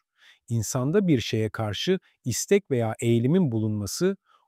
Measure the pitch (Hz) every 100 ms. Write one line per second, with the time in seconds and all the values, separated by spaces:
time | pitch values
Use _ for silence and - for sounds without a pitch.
0 | _ _ - _ - 117 104 131 131 202
1 | 180 123 - 113 110 - 107 98 180 190
2 | _ _ 123 - - 202 - 123 110 113
3 | 117 117 127 185 151 110 110 107 98 -
4 | 185 196 _ _